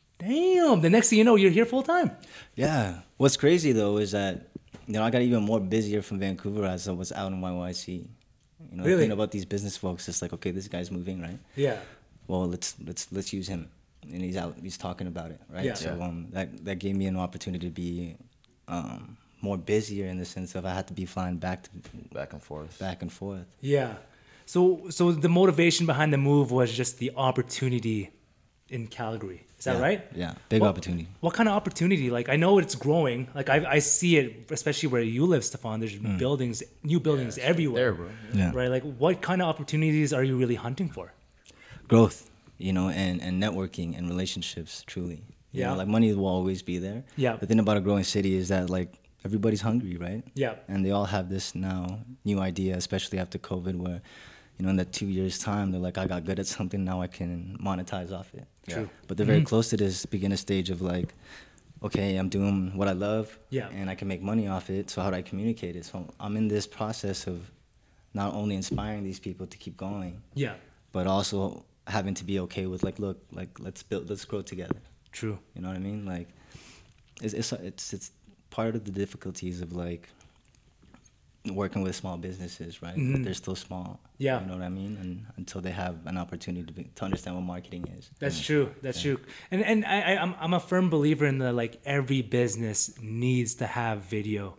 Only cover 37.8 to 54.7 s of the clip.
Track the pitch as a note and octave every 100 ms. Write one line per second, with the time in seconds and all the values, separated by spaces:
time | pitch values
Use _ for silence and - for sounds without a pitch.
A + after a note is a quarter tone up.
37.8 | B2 E2+ F2 G#2+ - G#2+ F2+ B2 B2+ B2+
38.8 | D3 B2 D#3 F#3 - F3+ F3 D#3 C#3+ D3+
39.8 | D#3+ D3+ D3 C#3 C3+ B2+ B2 A2+ A2+ C3+
40.8 | E3+ A2+ E2+ - _ _ - - - -
41.8 | - A2+ G#2+ - - - - - F#2 F#2
42.8 | F#2 F2 F#2+ F2+ F#2 F#2 G#2+ F#2 F#2 -
43.8 | E2+ E2 F2 F2+ F#2 F#2 E2+ - D#2+ -
44.8 | - - F2 D#2+ G#2 - _ - F#2 F#2
45.8 | F#2+ A2 A2+ G2 F#2+ F#2 F#2 F#2 - F2+
46.8 | F#2 A2+ C#3 - B2+ A2 G2 A2 G#2 G#2
47.8 | F#2+ G2+ F2+ G#2 G2 F#2+ F2+ F#2+ F2+ F#2
48.8 | F2+ - _ _ - G#2+ A2 G#2 A2+ A#2
49.8 | G2+ F2 F2 G#2+ - C#3 B2 - - G2
50.8 | F#2+ G2+ G2 G2 F2+ F#2+ - - F#2+ F#2
51.8 | F2+ G2+ A2+ C3 G#2 G2+ F#2+ F2 F#2+ F2+
52.8 | - F#2+ - F#2+ F2+ F#2 - F#2 F2+ F#2
53.8 | F2+ F2 - - - - - - F#2+